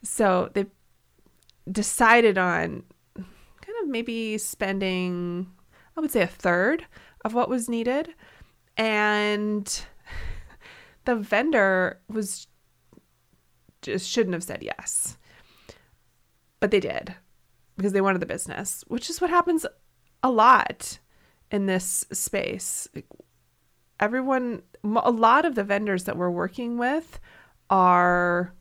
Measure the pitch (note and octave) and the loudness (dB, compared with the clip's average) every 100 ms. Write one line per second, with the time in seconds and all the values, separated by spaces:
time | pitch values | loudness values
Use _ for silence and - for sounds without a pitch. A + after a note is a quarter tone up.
0 | - - G#3 F#3 - - G3 _ _ _ | -10 0 2 2 0 -2 -4 _ _ _
1 | _ _ _ _ _ _ - F#3+ G#3 - | _ _ _ _ _ _ -8 -4 -4 4
2 | A3+ A#3 A3 F#3+ F3+ E3+ E3+ - - _ | 6 8 8 4 2 0 -2 -6 -14 _
3 | _ - F#3 - - _ - A4+ F4 A#3+ | _ -20 -20 -20 -20 _ -12 -8 -4 -4
4 | A#3 A3+ A3+ G#3+ - - G3 G3 F#3+ F#3 | -4 -6 -4 -4 -6 -6 -4 -2 -2 -2
5 | F3+ F3+ F3 F3 F#3 - _ _ _ - | -2 -4 -6 -6 -8 -12 _ _ _ -6
6 | D#4 A#3+ F3 - F#3 F3 G3 E4 - - | -2 0 0 0 0 2 2 -2 -6 -20
7 | - _ A3 A3+ B3 B3+ A#3 A#3 A3+ C4+ | -20 _ -4 -2 0 -2 -2 -4 -2 -2
8 | E4 E4 - - - _ _ - A3 G#3+ | -4 -12 -20 -20 -20 _ _ -4 0 2
9 | G#3+ G#3 G#3 G#3 G#3 G#3 G3+ - - - | 2 2 0 0 0 -2 -4 -8 -10 -20
10 | - - - - - - - - - _ | -12 -10 -8 -8 -12 -20 -20 -20 -20 _
11 | - A#3+ G#3 G#3 C#4+ C#4 G3 F#3 F#3 - | -2 -2 0 0 2 4 4 4 0 -4
12 | _ G#3+ G3 - - _ _ _ _ - | _ -6 -4 -8 -14 _ _ _ _ -20
13 | _ _ _ _ _ _ _ _ - - | _ _ _ _ _ _ _ _ -6 -6
14 | F#3 - G3+ E3+ F#3 - - - - - | -2 0 0 -2 -6 -10 -10 -10 -6 -6
15 | - - _ - _ _ _ - _ _ | -6 -10 _ -20 _ _ _ -20 _ _
16 | _ _ _ _ _ _ G#3 G#3 F#3 C2 | _ _ _ _ _ _ 2 2 0 -6
17 | - - _ _ _ _ _ - G3 G3 | -8 -16 _ _ _ _ _ -4 -2 2
18 | G3 F#3 E3+ - - - F#3+ - - A#3+ | 2 0 -2 -8 -8 -8 -8 -10 -8 -8
19 | - E4 F4 F4 F4 E4 - _ _ _ | -6 -4 0 2 2 0 -2 _ _ _
20 | _ _ C4 A#3 G#3+ A#2+ - - - - | _ _ 0 6 8 8 4 -6 -12 -14
21 | _ _ _ _ _ G#3 G3 F#3 F#3 - | _ _ _ _ _ -2 0 0 0 -6
22 | - - - G3 - - - - - - | -6 -6 -4 -4 -4 -6 -8 -8 -10 -14
23 | - - - _ _ _ _ _ _ _ | -18 -20 -20 _ _ _ _ _ _ _
24 | G#3 B3 C4 C4 B3 A3 - - G#3 A3 | -2 -2 -2 -2 -2 -8 -12 -10 -2 0
25 | - A#3 A3+ C4 E4 A#3+ G3+ G3+ G#3 F#3+ | 2 4 6 6 4 0 -2 -2 0 -2
26 | F#3 E3+ F3+ F3 F3+ F#3 A#3+ A#3+ A#3+ D4+ | -4 -4 -2 -2 -4 -6 -8 -4 -2 -2
27 | D#4+ - - - - _ _ G3 F3+ F3+ | -6 -18 -20 -20 -20 _ _ 4 6 6
28 | F3+ F3 F3 F3 F3+ - | 6 4 2 0 -2 -8